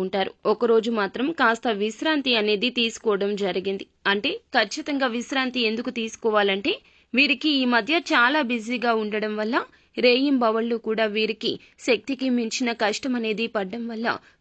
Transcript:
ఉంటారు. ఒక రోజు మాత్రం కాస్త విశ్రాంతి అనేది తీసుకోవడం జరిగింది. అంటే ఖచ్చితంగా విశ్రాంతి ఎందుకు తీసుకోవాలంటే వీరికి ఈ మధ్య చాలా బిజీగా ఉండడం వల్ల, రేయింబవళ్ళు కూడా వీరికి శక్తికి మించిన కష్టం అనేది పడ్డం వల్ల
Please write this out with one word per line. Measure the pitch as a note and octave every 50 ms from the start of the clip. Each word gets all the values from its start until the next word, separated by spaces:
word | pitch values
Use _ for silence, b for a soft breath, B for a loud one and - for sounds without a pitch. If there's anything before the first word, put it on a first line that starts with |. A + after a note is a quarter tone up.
| F#3
ఉంటారు. | F#3+ - G3 F#3+ - - _ - G#3+
ఒక | G#3+ G#3 B3 A#3
రోజు | A#3 A3+ G#3 A#3+ A#3 A3
మాత్రం | G3+ F#3+ - - B3 D4+ E4 -
కాస్త | C4 A3+ A#3 A3+ - B3 A3 G3 G#3
విశ్రాంతి | A3 A3 - D4+ D#4+ D#4 D4 C4 C4+ A#3+ A3
అనేది | G#3 G#3 G#3+ G3 G#3 B3 B3 C4
తీసుకోవడం | A#3+ A3+ A3 - - A3+ G#3 F#3+ G3+ G3+ G#3 F#3+ G3+
జరిగింది. | F#3+ F3+ F#3+ F3+ G3 G3 F#3+ - - _ _ - F#3+
అంటే | G3+ G#3 - C#4+ F#4 A#4 _ _ -
ఖచ్చితంగా | B3 A3 G3+ - D4+ D4+ - C#4+ C4+ C4+ B3+ A3
విశ్రాంతి | A#3+ A#3 - - C4+ C4 B3+ B3+ B3+ A#3 A3
ఎందుకు | A3+ A3 A#3+ B3+ G#3 A#3
తీసుకోవాలంటే | A3 A3 - - - A3+ G#3+ G#3 G3+ G3+ F#3+ G3 G3 D#4+ G#4 - b b b b b b b
వీరికి | A#3 C#4+ D4 C#4+ A#3+ - D#4 D4 C4+
ఈ | B3+ B3 B3
మధ్య | A#3 G#3+ A3+ D#4 F4 E4+ - D#4+
చాలా | C4 A#3+ B3 D4 D#4 D4 A3+ B3
బిజీగా | A#3 G#3 A3+ B3 A#3+ A3 A#3+ A3+ A3 G#3+
ఉండడం | G#3+ G#3 G#3+ G#3 G#3+ G#3+ G#3
వల్ల, | G#3+ A3 B3 E4+ A#4 - b b b b b - A3
రేయింబవళ్ళు | B3 B3 B3+ C4+ D4 C#4 B3+ A#3+ A3 A3 A3+ A3+ A#3 A#3 A3+ -
కూడా | A3 A3 G#3 A3+ G#3+ G3+
వీరికి | A3 A3 G#3 A3+ - - - - - b b b b -
శక్తికి | - A#3+ - - - C4+ - C4 C4 B3 A#3+
మించిన | A#3 A3+ - - C4 A#3+ A#3 A#3 A3+
కష్టం | G3+ G#3+ - - C#4 B3 A#3+
అనేది | A3+ A3 G#3+ G3 A#3 A3+ -
పడ్డం | G#3+ G3 F#3 G3 A#3+ A#3 A#3
వల్ల | A3+ A3 A#3 - A2+ - b b b b